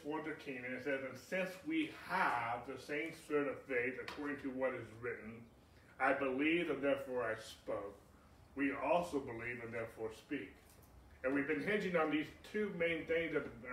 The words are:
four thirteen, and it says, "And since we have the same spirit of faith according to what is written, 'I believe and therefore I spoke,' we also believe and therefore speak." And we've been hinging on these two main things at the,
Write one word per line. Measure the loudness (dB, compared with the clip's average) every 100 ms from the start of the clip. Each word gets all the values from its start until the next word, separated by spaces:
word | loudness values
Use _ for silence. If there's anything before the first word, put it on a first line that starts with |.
four | -4 -2
thirteen, | -2 -6 -6 -6 -4
and |
it | -4
says, | 0 0 -2
"And | -8
since | -4 -2 -2 -4 -2
we | 0 0 -4 -2
have | 2 4 2 0 -2 -4
the | -8
same | -4 -4 -4
spirit | -6 0 2 2
of | -2
faith | 0 2 2 -2
according | -6 -4 -4 -2
to | -4
what | 0 0
is | 0 -8 -6
written, | -6 -4 -8 -12 -14 -20 -20 -20 -14 0
'I | 4 4
believe | 2 4 4 4 2
and | 2
therefore | 2 2 0 -2
I | 0 -2
spoke,' | -6 -12 -6 -4 -6 -12 -20 -20 -20 -20 -12 0
we | 0
also | 2 4 4 4 -2
believe | -2 -6 -6 -6
and | -4
therefore | -4 -4 -4 -6
speak." | -6 -6 -6 -6 -14 -20 -20 -20 -20 -20 -4
And | 2
we've | 2 2
been | 0
hinging | 2 2 4 4
on | 4
these | 4 0 -8 -4
two | 0 0 2
main | 2 2 2
things | 2 4
at | 0
the, | 0 -8 -4